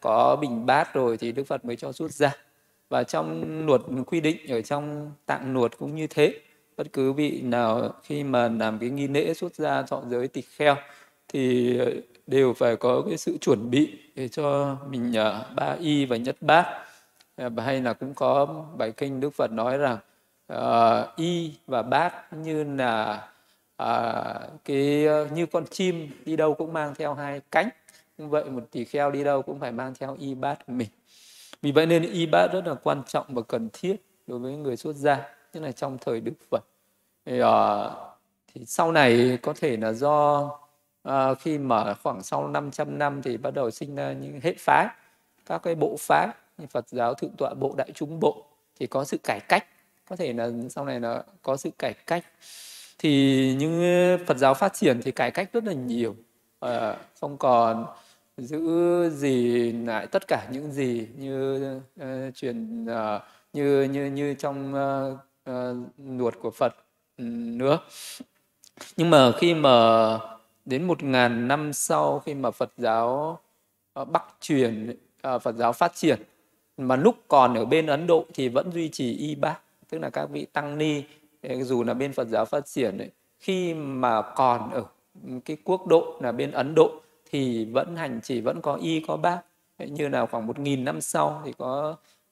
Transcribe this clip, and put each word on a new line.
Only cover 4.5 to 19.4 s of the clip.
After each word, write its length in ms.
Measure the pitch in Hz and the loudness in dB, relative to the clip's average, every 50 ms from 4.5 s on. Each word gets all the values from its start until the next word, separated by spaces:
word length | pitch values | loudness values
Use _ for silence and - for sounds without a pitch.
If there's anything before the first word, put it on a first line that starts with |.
| 131 117 | -4 -4
trong 500 | 110 - 143 143 147 151 147 151 147 147 147 - _ | -2 -2 -4 -4 -4 -6 -8 -8 -10 -12 -14 -10 _
Tạng 280 | - 143 - 131 131 131 | -6 -6 -4 -4 -2 0
Luật 240 | 131 120 113 - - | 0 0 0 0 -4
cũng 180 | 147 143 147 | -8 -8 -6
như 120 | 156 156 147 | -6 -6 -2
thế. 260 | - - 151 180 - - - _ _ _ _ _ _ - | 2 4 4 4 2 0 -10 _ _ _ _ _ _ -10
Bất 160 | 151 151 - | -10 -6 -2
cứ 200 | 139 135 135 135 | 0 0 2 2
vị 280 | 143 151 143 - 135 | 2 0 0 0 -2
nào 520 | 131 123 120 123 120 113 113 120 117 - - - - | -2 0 0 2 2 2 2 0 0 -2 -6 -10 -10
khi 200 | - 151 147 143 | -8 -6 -4 -2
mà 260 | 139 131 123 120 120 | 0 2 2 2 2
làm 300 | 113 113 110 110 110 107 | 2 0 -2 -2 -2 -2
cái 100 | 120 123 | -4 -4
nghi 180 | 135 143 143 139 | -2 -2 -2 0
lễ 260 | 139 143 165 - 165 | 0 0 0 0 -2
xuất 220 | - 185 175 - | -4 -6 -8 -6
gia 260 | - 156 147 139 135 | -4 -2 -2 0 -2
thọ 200 | 135 131 143 135 135 120 | -2 -4 -6 -8 -6 -4
giới 180 | 123 120 123 135 | -4 -2 -2 -4
tỳ 140 | - 139 | -6 -8
kheo 340 | 123 - - - 151 147 139 131 - - - - - _ _ _ _ - | -12 -10 -4 2 4 4 4 4 0 -10 -20 -20 -20 _ _ _ _ -6
thì, 500 | - 143 131 127 123 123 120 123 123 123 | -2 0 2 2 4 4 2 2 2 2
ờ, 120 | 123 123 - 123 - - _ _ _ - | 0 0 -2 -4 -8 -14 _ _ _ 0
đều 260 | 135 135 135 127 117 | 4 4 6 4 4
phải 220 | - 139 120 113 | 4 2 2 2
có 280 | 104 - 123 123 131 147 190 | 2 2 2 2 2 0 -2
cái 100 | 175 160 | -4 -4
sự 200 | - - - - | -4 -4 -4 0
chuẩn 320 | - 180 135 104 113 120 | 2 2 2 2 2 2
bị 300 | 123 139 151 - - - - _ _ | 2 2 2 2 -2 -8 -20 _ _
để 120 | 135 131 120 | -8 -8 -6
cho 500 | - - 151 143 143 143 143 143 135 135 135 139 | -4 -2 0 0 2 2 0 -2 -4 -6 -8 -8
mình, 240 | 135 127 120 120 120 | -6 -4 -2 0 2
ờ, 320 | 110 107 110 98 107 - - - | 2 2 2 0 -2 -6 -6 -4
ba 200 | - 139 147 143 151 | -2 -2 -2 -2 -2
y 260 | 170 156 151 143 139 | 0 0 2 2 2
và 120 | 127 123 113 | 2 0 -2
nhất 200 | 120 131 139 - | -2 -4 -6 -2
bát. 240 | - 143 151 165 175 - - - - - - - _ _ _ _ _ _ _ | 2 6 6 6 6 4 -2 -10 -14 -18 -20 -20 _ _ _ _ _ _ _
Ờ, 140 | - 127 123 117 117 | -8 -8 -6 -6 -4
hay 240 | 113 131 135 135 | -4 -2 -2 0
là 120 | 127 123 110 | 0 -2 -2
cũng 200 | - 131 135 143 | -4 -6 -10 -4
có 320 | - 131 127 131 143 143 147 160 156 156 151 - 120 | -2 0 2 4 4 2 0 -2 -6 -12 -10 -8 -6
bài 140 | 120 110 113 - | -6 -6 -4 -6
kinh 220 | 143 139 135 131 | -6 -6 -4 -4
Đức 100 | 135 147 139 | -4 -4 -2
Phật 160 | - | -2